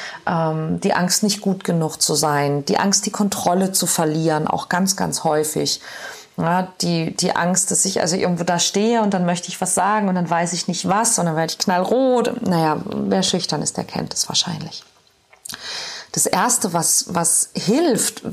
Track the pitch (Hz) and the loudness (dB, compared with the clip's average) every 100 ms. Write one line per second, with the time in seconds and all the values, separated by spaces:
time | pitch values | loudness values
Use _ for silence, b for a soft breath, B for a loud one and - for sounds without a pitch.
0 | B B - 175 160 156 156 170 196 - | B B -2 0 0 0 -2 -2 0 2
1 | 180 - 214 202 196 190 - 170 156 - | 2 2 0 0 0 -2 0 0 0 -2
2 | - 156 156 147 143 143 143 190 147 - | -2 2 2 2 2 0 0 0 2 2
3 | - - 202 - - 180 190 190 170 - | -2 -2 -2 0 0 2 2 0 0 0
4 | 160 156 160 156 156 - - 180 190 - | 0 2 2 0 0 -2 -2 0 0 0
5 | 175 151 165 151 156 - 143 - B B | -2 -2 0 2 0 0 -2 -4 B B
6 | B B B - 165 180 180 - 175 170 | B B B -2 0 2 0 -4 -2 0
7 | 160 - 180 - 170 175 - - - - | -2 -2 0 2 2 2 2 0 0 0
8 | 165 175 180 175 175 175 - 196 214 233 | 0 0 0 0 0 0 2 2 2 4
9 | 208 196 175 175 - - 185 - 185 214 | 2 2 2 0 -4 -6 -2 0 2 2
10 | 202 180 170 170 170 175 - 175 180 196 | 2 0 2 0 0 -2 -4 -4 0 2
11 | 233 - 175 160 160 - - 180 185 233 | 2 0 0 0 -2 -2 0 0 2 2
12 | 262 247 226 - - 170 160 151 - - | 4 2 2 -2 0 2 2 0 -2 -4
13 | 165 190 185 180 175 156 160 - - - | 0 0 2 -2 -2 -4 -4 -6 -6 -6
14 | - - - - - 160 160 - - _ | -6 -4 -2 -2 -2 -4 -8 -12 -18 _
15 | _ _ _ - - B B B B B | _ _ _ -20 -14 B B B B B
16 | B - - - 220 - 202 165 160 - | B -4 0 2 2 2 0 0 2 0
17 | - 175 170 - - - - 247 339 220 | 0 0 2 2 0 -4 2 4 4 2
18 | - - - | 0 -4 -10